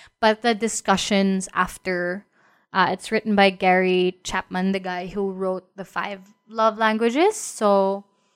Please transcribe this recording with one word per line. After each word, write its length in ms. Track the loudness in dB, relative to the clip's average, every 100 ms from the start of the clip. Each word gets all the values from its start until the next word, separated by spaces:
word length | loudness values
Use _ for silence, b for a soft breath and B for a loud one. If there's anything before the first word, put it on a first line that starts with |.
| b _
But 220 | 0 2
the 120 | 0
discussions 920 | -2 -4 -4 0 0 2 2 2 0 -4
after, 720 | -4 -4 -6 -6 -4 -4 -6 -12 _ _ _ _
uh, 160 | 0 0
it's 200 | -2 -4
written 240 | -4 0
by 140 | 4 4
Gary 720 | 4 2 4 2 2 0 -2
Chapman, 500 | -6 -6 -6 -2 -2
the 80 | -2
guy 260 | -4 -8 -8
who 260 | -6 -6
wrote 320 | -4 -4 -4 -8 -18
The 100 | -10
Five 340 | -8 -8 -10 -18 _ _
Love 300 | 0 0 2
Languages. 600 | 0 2 0 2 2 0
So, 680 | -8 -2 2 4 2 -2 -10 _ _